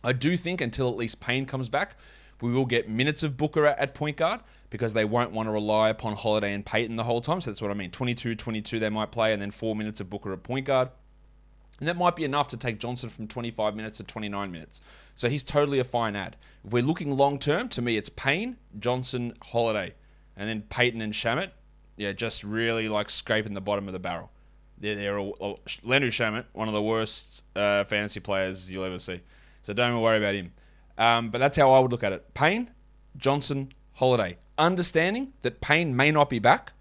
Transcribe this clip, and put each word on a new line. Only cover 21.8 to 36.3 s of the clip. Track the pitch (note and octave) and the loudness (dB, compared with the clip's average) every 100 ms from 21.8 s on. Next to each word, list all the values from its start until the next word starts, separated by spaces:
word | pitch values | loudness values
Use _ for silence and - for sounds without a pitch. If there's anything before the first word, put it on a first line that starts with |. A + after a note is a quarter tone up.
| _ - | _ -8
yeah, | G2+ | -6
just | F#2+ A2+ - G2+ | -4 -6 -6 -4
really, | A2 A#2 A2+ A2 | -2 0 0 0
like, | G#2+ G#2 | -2 -2
scraping | - - A2 G#2 | -4 0 -2 -2
the | G2 | -6
bottom | F#2+ G2+ G2 | -2 -2 -2
of | |
the | F#2 | -8
barrel. | F2+ E2+ - - - - _ - | -6 -8 -10 -20 -20 -20 _ -10
They're, | G#2 G#2 | -6 -4
they're | G2+ G2+ | -4 -2
all, | G2+ - | -4 -6
all, | G2+ - - - | -8 -8 -10 -10
Landry | A2+ C3+ C3 | 0 2 2
Shamet, | G#2+ A2+ A2 B2 | 0 -2 -2 -8
one | - A2 | -6 -2
of | |
the | G#2+ | 0
worst, | G#2+ A2+ A2 - - - - F#2+ | 0 0 0 -6 -8 -16 -10 0
uh, | G#2 G2+ G2 | 2 2 2
fantasy | G#2 G#2 - | -2 -2 -6
players | G2 G2 F#2+ F#2+ F#2 | -2 0 0 -4 -10
you'll | F#2+ | -6
ever | F#2 F2+ | -6 -6
see. | - F2+ - - - - | -8 -10 -12 -20 -20 -20
So | - | -6
don't | G#2 B2 | 0 2
even | A#2+ | 4
worry | A2+ A2 | 4 4
about | G#2 G2+ | 2 -2
him. | F2 - - _ _ - | -6 -16 -20 _ _ 2
Um, | A#2 A#2 A#2 | 4 4 2
but | A#2+ | 2
that's | C#3 D3 | 2 6
how | C3+ | 8
I | C3+ | 8
would | B2+ | 6
look | A#2+ | 2
at | G2+ | -2
it. | F#2 - | -2 -8
Payne, | - D3 G#3+ B3 - _ - _ C3 | 0 2 2 -4 -12 _ -20 _ -2
Johnson, | C3+ C#3+ - C#3 C3+ - _ | 0 2 0 -4 -6 -12 _
Holiday. | - B2+ B2 F#2 F2 _ - | 2 4 4 2 -4 _ 2
Understanding | E3 F#3 E3+ D#3+ F3 A3+ C4+ - | 2 4 2 2 2 0 -6 -4
that | B2 - | -4 -4
Payne | - D3+ E3+ B2+ | 2 2 4 4
may | C#3+ | 4
not | D3+ | 6
be | C#3+ | 4